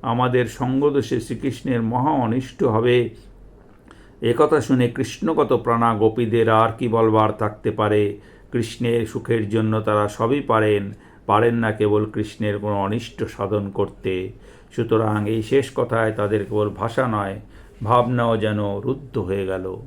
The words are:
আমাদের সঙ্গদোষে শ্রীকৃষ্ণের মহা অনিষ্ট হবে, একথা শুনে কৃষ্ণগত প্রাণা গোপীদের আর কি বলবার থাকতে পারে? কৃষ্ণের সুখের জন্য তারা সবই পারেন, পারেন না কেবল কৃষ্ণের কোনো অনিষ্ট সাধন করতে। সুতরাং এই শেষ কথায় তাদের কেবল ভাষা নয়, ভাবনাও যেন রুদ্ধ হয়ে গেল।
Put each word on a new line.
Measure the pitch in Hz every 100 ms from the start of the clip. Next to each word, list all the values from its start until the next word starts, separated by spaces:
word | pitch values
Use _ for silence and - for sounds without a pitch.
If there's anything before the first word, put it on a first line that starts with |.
আমাদের | - 120 127 123 117
সঙ্গদোষে | - 123 131 147 139 113 123
শ্রীকৃষ্ণের | 110 110 139 - 143 120
মহা | 113 120 135
অনিষ্ট | 151 113 120 127 -
হবে, | 135 110 120 123 113 - - - - - - - - - - -
একথা | 113 117 151 151
শুনে | - 131 123
কৃষ্ণগত | 123 131 - 165 151 143
প্রাণা | 123 110 117 117 110
গোপীদের | 110 110 117 117 113
আর | 110 113 110
কি | 123
বলবার | 113 110 107 107
থাকতে | 107 107 - 110
পারে? | 104 107 104 104 101 - - -
কৃষ্ণের | 123 113 - 120 117 110
সুখের | 120 - 117 104
জন্য | 110 110 107
তারা | 107 107 104
সবই | - 113 143
পারেন, | - 110 107 104 101 107 - - -
পারেন | 104 117 117
না | 113
কেবল | 107 107 104 107
কৃষ্ণের | 107 107 - 104 101
কোনো | 104 101
অনিষ্ট | 98 110 - -
সাধন | 107 - 101 104 101
করতে। | 95 98 - 95 92 95 - - - -
সুতরাং | - 110 113 110 104 104
এই | 113
শেষ | 110 131 - -
কথায় | 120 113 110
তাদের | 107 104 107 98
কেবল | 104 104
ভাষা | 92 110 113 131
নয়, | 107 101 98 - - - -
ভাবনাও | 101 123 117 123 117 113
যেন | 107 104 101 101
রুদ্ধ | 120 135 139 123
হয়ে | 90 98 95
গেল। | 92 92 95